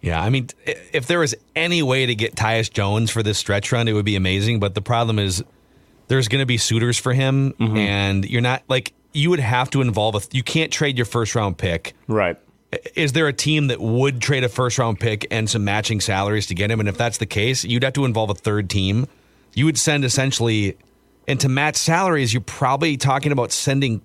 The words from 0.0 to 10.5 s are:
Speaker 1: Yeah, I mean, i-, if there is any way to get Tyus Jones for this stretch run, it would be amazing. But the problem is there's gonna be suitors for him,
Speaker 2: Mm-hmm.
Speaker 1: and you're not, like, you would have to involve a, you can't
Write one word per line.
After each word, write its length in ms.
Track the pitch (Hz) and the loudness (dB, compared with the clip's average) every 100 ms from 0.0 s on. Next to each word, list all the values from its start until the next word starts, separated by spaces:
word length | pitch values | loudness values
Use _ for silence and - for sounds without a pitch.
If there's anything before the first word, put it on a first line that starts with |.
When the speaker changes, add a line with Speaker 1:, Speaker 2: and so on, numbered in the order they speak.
Speaker 1:
Yeah, 200 | 90 82 | -2 -2
I 60 | 98 | 0
mean, 200 | 131 123 - - | 0 -2 -10 -8
i-, 80 | - 90 | -8 -4
if 140 | 156 123 | -6 0
there 160 | 175 | 2
is 120 | 151 - _ 156 | 2 -2 _ -4
any 260 | 170 175 | 0 0
way 220 | 139 131 | 2 2
to 100 | 127 | 0
get 200 | 113 113 | 0 -2
Tyus 360 | - 110 113 110 | 0 0 2 0
Jones 400 | - 98 107 113 | -2 0 0 0
for 120 | 113 | 0
this 160 | 107 101 | 0 -2
stretch 340 | - 101 - | 0 -2 0
run, 160 | 120 113 | 0 2
it 40 | |
would 100 | 104 | 0
be 120 | 101 98 | 0 0
amazing. 440 | 92 98 104 117 | 0 0 0 0
But 140 | 101 | 0
the 80 | 90 | -2
problem 360 | 95 120 117 107 | -2 0 0 0
is 240 | 98 90 - _ _ _ _ _ _ | 0 -4 -6 _ _ _ _ _ _
there's 200 | 135 117 | 0 2
gonna 160 | 135 | 0
be 140 | 131 120 | 0 0
suitors 400 | - 113 120 117 | 0 0 2 0
for 160 | - | 0
him, 400 | 127 135 135 135 - | 0 2 2 0 0
Speaker 2:
Mm-hmm. 180 | 113 107 | 0 2
Speaker 1:
and 460 | 101 101 98 98 95 | 0 0 0 0 0
you're 140 | 120 | 0
not, 200 | 123 131 - | 0 -2 -2
like, 240 | 131 131 _ _ | -2 -2 _ _
you 160 | 147 156 | -2 2
would 100 | 175 | 2
have 300 | 117 123 127 | 2 0 0
to 100 | 139 | 0
involve 340 | 123 107 107 104 | 0 2 0 0
a, 40 | - | -4
you 100 | 127 | -6
can't 280 | 120 | -2